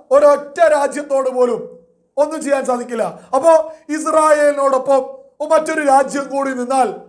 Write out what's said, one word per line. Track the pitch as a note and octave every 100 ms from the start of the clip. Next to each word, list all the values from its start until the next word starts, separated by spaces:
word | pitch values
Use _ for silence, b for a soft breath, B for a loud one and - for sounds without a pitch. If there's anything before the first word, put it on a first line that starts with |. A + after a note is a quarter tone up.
| -
ഒരൊറ്റ | C4+ D4 C#4+ D4 F4
രാജ്യത്തോട് | D#4+ D4 C#4+ C#4+ D4 C4+ C4
പോലും | B3 B3 G#3+ - - _ _ _ -
ഒന്നും | D4+ D#4
ചെയ്യാൻ | C4 C#4
സാധിക്കില്ല. | A#3 A#3+ A#3+ A#3 F#3 - B
അപ്പോ | C4 E4 D#4+ D#4 B B
ഇസ്രായേലിനോടൊപ്പം | D4+ D#4 D#4 D#4 D4+ D4 C#4+ C#4 C4 C4+ C4+ C4 - - - D4+
മറ്റൊരു | D#4+ D#4 D#4+ C#4+
രാജ്യം | C4+ C4+ C#4+ C#4
കൂടി | C#4 C4+
നിന്നാൽ | B3+ B3 C4+ A3+ -